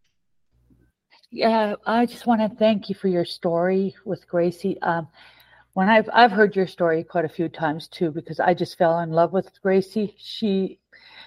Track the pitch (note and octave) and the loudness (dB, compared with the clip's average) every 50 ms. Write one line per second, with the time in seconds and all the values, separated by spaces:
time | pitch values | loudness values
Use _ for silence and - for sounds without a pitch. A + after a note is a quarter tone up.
0 | _ _ _ _ _ _ _ _ _ _ _ _ _ _ _ _ _ _ _ _ | _ _ _ _ _ _ _ _ _ _ _ _ _ _ _ _ _ _ _ _
1 | _ _ _ _ _ _ A#3+ A#3 - A3 A3+ A3 G#3+ G#3 G#3 - - - A3 A#3 | _ _ _ _ _ _ -6 -2 0 2 2 2 0 -2 -4 -6 -4 -2 0 0
2 | A#3+ A#3 - - - G#3+ A3+ A3 A3 G#3 - - A3 A3 A3 G3 - - F#3+ - | 0 0 -4 -6 -2 0 0 0 0 -2 0 2 2 2 2 0 -4 -8 -8 -4
3 | - F#3+ F3+ F3 E3+ - - - - F3 E3+ E3+ F3 F#3 F#3+ F#3+ G3 F#3 - - | -2 0 0 0 -2 -4 -6 -6 -4 -2 0 0 0 0 0 0 -2 -4 -6 -10
4 | - G#3+ F3 - _ - - F3 E3+ F3+ E3+ - - F#3+ - - - F3 E3+ E3+ | -10 -10 -10 -10 _ -6 -2 0 0 0 -2 -4 -6 -6 -6 -2 -2 -2 -2 -2
5 | D#3+ - _ - - - _ _ - _ _ _ _ _ - F#3+ F#3+ G#3 A3+ A3 | -6 -10 _ -20 -20 -20 _ _ -20 _ _ _ _ _ -4 0 2 4 4 4
6 | G#3+ A3 - A3+ A#3+ A#3 F#3+ G#3+ G#3+ G3+ G#3 F#3+ F#3 - - - F3 E3 D#3+ E3 | 2 2 4 6 6 6 6 4 2 2 2 0 -2 -2 -2 -2 0 0 0 0
7 | E3+ - - F3 D#3+ D3+ - - E3 D#3+ - - E3 D3+ D3+ E3 - - - - | -4 -4 -4 -2 -2 -2 -4 -4 -6 -6 -4 -4 -4 -4 -4 -4 -8 -14 -6 -4
8 | F#3 D#3+ D3+ E3 - - D#3 - - F3+ F3 E3+ F3 - - - F3+ E3 E3 E3+ | -4 -4 -4 -6 -10 -10 -4 0 2 2 2 0 -2 -6 -2 0 2 2 2 0
9 | E3+ D#3+ D#3+ E3 E3+ E3 F#3 F#3+ F3+ - _ _ - F#3+ F#3+ G3 F#3+ - - A3 | -2 -2 2 2 2 2 0 -4 -4 -4 _ _ -2 2 2 2 0 -2 -4 -6
10 | G#3 G3 - _ - - - - A3+ G3+ F#3+ F#3+ F#3+ F#3 - _ _ _ - - | -6 -6 -8 _ -20 -16 -10 -6 -4 -2 0 0 -2 -4 -8 _ _ _ -20 -20
11 | - - - - - | -20 -20 -20 -20 -20